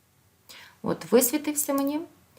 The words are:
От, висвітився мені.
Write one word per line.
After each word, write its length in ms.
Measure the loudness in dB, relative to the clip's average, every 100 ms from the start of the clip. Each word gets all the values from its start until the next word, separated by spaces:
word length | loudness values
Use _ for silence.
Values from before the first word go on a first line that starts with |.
| _ _ _ _ -20 -20 -20 -10
От, 300 | -6 -6 4
висвітився 600 | 4 4 0 -2 -4 0
мені. 260 | 0 0 -2 -6 -16 _